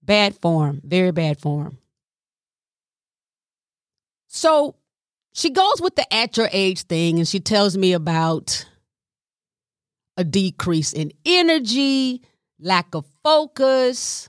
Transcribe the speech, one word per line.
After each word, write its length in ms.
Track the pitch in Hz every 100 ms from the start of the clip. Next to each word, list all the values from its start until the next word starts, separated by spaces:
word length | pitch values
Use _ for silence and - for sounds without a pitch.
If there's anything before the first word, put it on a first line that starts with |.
Bad 340 | - 208 202 202
form, 400 | 175 160 147 139
very 260 | 143 180 185
bad 280 | 165 160 147
form. 400 | 147 147 147 131 _ _ _ _ _ _ _ _ _ _ _ _ _ _ _ _ _ _ _ _ _ _ _ _ _
So 480 | - 330 311 294 - _ _ _ _ _
she 180 | - 330
goes 300 | 269 381 -
with 160 | 349 -
the 160 | -
"at 240 | 220 233 -
your 120 | 226
age" 320 | 190 190 190
thing, 340 | - 165 170 165
and 100 | 165
she 120 | 202
tells 360 | - 214 202 190
me 160 | 185
about 760 | 180 156 165 165 160 - - - _ _ _ _ _ _ _ _ _ _ _ _ _ _ -
a 80 |
decrease 680 | 170 196 190 - - 165 147
in 200 | - 151 -
energy, 1000 | 285 359 339 320 233 247 277 269 262 247 _ _ _ _
lack 360 | 165 180 175
of 100 | 160 147 _
focus 1040 | 302 311 302 - 269 262 254 247 - -